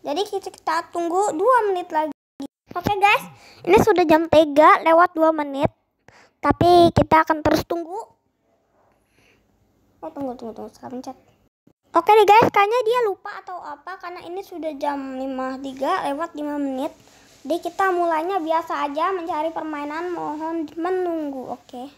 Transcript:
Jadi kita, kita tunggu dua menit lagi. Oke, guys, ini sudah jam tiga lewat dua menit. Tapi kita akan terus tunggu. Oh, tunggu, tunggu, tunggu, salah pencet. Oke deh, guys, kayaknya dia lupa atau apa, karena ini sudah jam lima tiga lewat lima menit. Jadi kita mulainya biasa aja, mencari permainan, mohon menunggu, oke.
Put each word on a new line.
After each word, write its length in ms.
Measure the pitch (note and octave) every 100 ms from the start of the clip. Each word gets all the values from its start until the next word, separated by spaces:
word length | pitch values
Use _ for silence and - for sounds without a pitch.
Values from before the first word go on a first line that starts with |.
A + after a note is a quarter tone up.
Jadi 200 | C4+ D4 G4+
kita, 200 | G4 F#4+
kita 220 | - - D#4+ E4+
tunggu 420 | E4+ E4+ F4+ G#4 D#4
dua 220 | G#4 B4+ G#4+
menit 240 | F#4 F4+
lagi. 220 | D#4+ D#4 - _ _ C#4 _ _
Oke, 220 | F4+ F4+ G4+
guys, 300 | G4+ A4+ - - - - -
ini 80 | G4
sudah 240 | - F4+ E4+
jam 240 | D#4+ E4
tiga 480 | D4+ D#4 C#4 D#4 G4 D#4+
lewat 240 | E4 F4
dua 240 | E4 D#4+ D#4+
menit. 320 | D4 C4+ D4 _ _ _ _ _ _ _
Tapi 540 | C#4+ D4 F4 F4 E4+ -
kita 320 | - D#4+ D#4+
akan 160 | D#4+
terus 240 | D#4 D#4 -
tunggu. 320 | E4+ E4 G4 - _ _ _ _ _ _ _ _ _ _ _ _ _ _ _ _ _ _ _
Oh, 100 | D#4+
tunggu, 240 | D4+ C4+ B3
tunggu, 160 | A#3 G#3+
tunggu, 160 | G#3+
salah 240 | _ A#3+ B3
pencet. 220 | C4 C4 _ _ _ _ _ _ _
Oke 160 | E4 E4+ G#4+
deh, 80 |
guys, 240 | G4+ G#4+ A#4+ -
kayaknya 240 | G4+ A#4+ A4
dia 120 | B4
lupa 320 | A4+ F#4+ G#4 F#4+
atau 160 | G4 F4+
apa, 400 | D4+ D4 - F#4+
karena 240 | F4+ F4
ini 160 | E4+ F4+
sudah 320 | G4 F4 D#4 C#4
jam 400 | C#4+ C#4+ C4+ C4
lima 400 | C4+ C4 C4 C4
tiga 480 | C#4 C4 C4+ F#4+ -
lewat 320 | C#4 E4+ D4+
lima 160 | D4 D4
menit. 400 | C#4 C4 D#4 - _ _ _ _
Jadi 240 | C4 E4+ E4+
kita 240 | E4+ G4
mulainya 480 | F4 E4+ D#4+ E4 G4
biasa 480 | D#4 D#4+ E4 D#4 D4
aja, 240 | C#4+ F4
mencari 400 | F#4+ E4 D#4 D#4+
permainan, 640 | D#4+ D#4+ D4+ D4 D#4 F4 E4+
mohon 560 | D#4 D4+ D#4+ E4 D4+ -
menunggu, 720 | E4+ F#4 F4+ E4 D4 C4+ B3
oke. 320 | - _ B3+ C4+